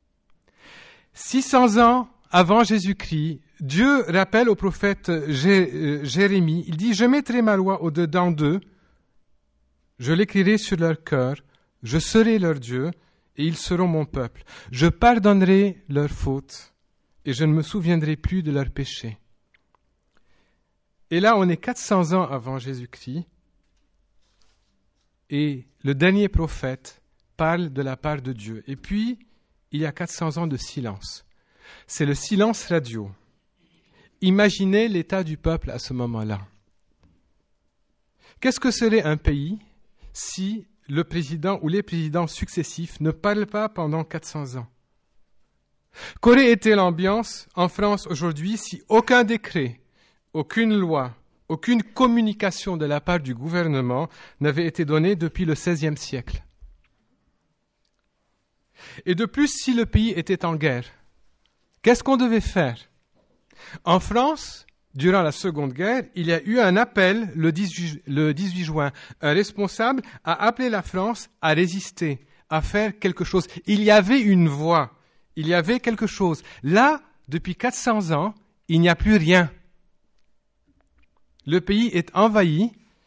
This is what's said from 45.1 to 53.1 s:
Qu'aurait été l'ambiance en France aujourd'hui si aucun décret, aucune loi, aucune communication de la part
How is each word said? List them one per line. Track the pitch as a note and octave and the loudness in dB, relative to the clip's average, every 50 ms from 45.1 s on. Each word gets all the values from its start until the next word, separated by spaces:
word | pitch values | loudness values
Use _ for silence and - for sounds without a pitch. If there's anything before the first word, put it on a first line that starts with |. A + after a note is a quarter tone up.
| _ _ _ _ _ _ _ _ _ _ _ _ _ _ _ _ _ - - - - - | _ _ _ _ _ _ _ _ _ _ _ _ _ _ _ _ _ -20 -20 -20 -14 0
Qu'aurait | - A#3 B3 C4 C4+ A#3+ | 6 6 8 8 8 8
été | A#3 G3 - A3 G#3+ | 6 6 6 4 4
l'ambiance | G3+ F#3 F3+ E3+ D#3+ F#3 F#3+ G3+ A3+ A3 - - - - - _ | 4 4 2 2 2 0 0 0 0 -2 -6 -10 -16 -18 -14 _
en | F3 F3 F3+ | -2 -2 -2
France | - - G#3 G#3 G#3 G3 - | 0 -2 0 0 0 -2 -4
aujourd'hui | - F3+ C3 E3+ E3+ D#3+ C#3+ D#3+ F#3+ A3+ G#3+ | -6 -6 -4 -2 -4 -4 -4 -4 -6 -6 -6
si | - - F3 - - _ | -6 -10 -12 -14 -4 _
aucun | G#3+ A3+ A#3 - B3+ B3 A#3+ | 4 4 4 6 4 4 4
décret, | G3+ A#3 G#3 - - - F3 C3+ B2 A#2 - _ _ _ _ _ _ _ _ _ _ _ | 4 0 -4 -4 -4 -4 -2 -2 -2 -6 -10 _ _ _ _ _ _ _ _ _ _ _
aucune | D#3 D3 - - A3 A3+ A3 G#3+ | -8 -8 -4 -2 0 2 2 2
loi, | G3+ F#3 E3 D#3+ C#3+ C3 B2 A2+ - _ _ _ _ _ _ | 2 2 0 0 -2 -2 -4 -10 -16 _ _ _ _ _ _
aucune | D#3+ D#3 - - B3 A3+ G3+ | -8 -6 0 0 0 0 0
communication | - - - C4 B3 A#3 A#3 A3+ G#3+ G#3 G#3+ - F#3+ E3 - - G3 F3+ | -2 0 2 2 4 4 2 2 0 -2 -2 -4 -4 -4 -4 -6 -6 -4
de | D#3+ D#3 | -2 -2
la | C#3+ D3 D3 | -2 -2 -2
part | - - | -2 -2